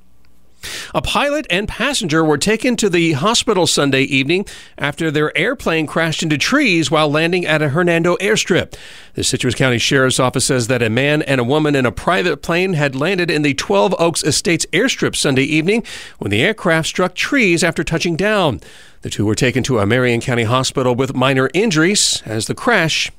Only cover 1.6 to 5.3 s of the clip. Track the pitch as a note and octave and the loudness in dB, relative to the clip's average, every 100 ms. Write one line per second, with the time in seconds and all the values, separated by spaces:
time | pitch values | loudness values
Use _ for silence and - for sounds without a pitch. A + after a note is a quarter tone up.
1.6 | G#3+ - B3+ C4+ F3+ D#3+ D#3+ D3 - A3 | -2 -4 -2 -2 0 2 4 2 2 0
2.6 | B3+ A#3+ G3+ F3 E3 C3+ G3+ - - F#3 | 0 0 2 2 2 2 2 2 2 2
3.6 | D#3+ - C#3+ C3+ C#3 C3+ C3+ F3+ G3+ - | 2 2 2 2 2 0 0 0 -2 -12
4.6 | - - C#3 D3 D#3+ D3 D3+ | -20 -8 -6 -4 -2 0 0